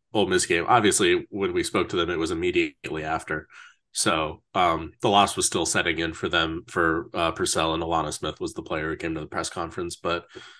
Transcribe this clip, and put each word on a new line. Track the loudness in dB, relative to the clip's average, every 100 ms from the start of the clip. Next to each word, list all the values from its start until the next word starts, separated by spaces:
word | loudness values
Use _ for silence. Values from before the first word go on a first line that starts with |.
| _
Ole | 0 2
Miss | 2 2
game. | 2 4
Obviously, | 4 6 4 4 2 0
when | -4 -2
we | 0
spoke | 0 0 0
to | 0
them, | 0
it | 0
was | -2
immediately | -2 0 2 0 -4 -8 -6
after. | -4 -4 -4 -6 -8 -18 -20 _ _
So, | -2 2 2 0 -6 _
um, | 2 2 2 -4 -2
the | 4
loss | 6 4 2
was | -2
still | 0 0
setting | 0 0 0
in | -2
for | -4 0
them, | 0 0 -2 -6
for, | 0 2 0 -2
uh, | -2 -2
Purcell, | 0 -2 0 0
and | 0
Alana | 0 -2 -2
Smith | -4 -8 -6
was | -8
the | -8
player | -8 -4 -4
who | -4
came | -6
to | -6
the | -6
press | -6 -6
conference. | -6 -8 -6 -8 -6
But, | -4 -4 -6 -18 -20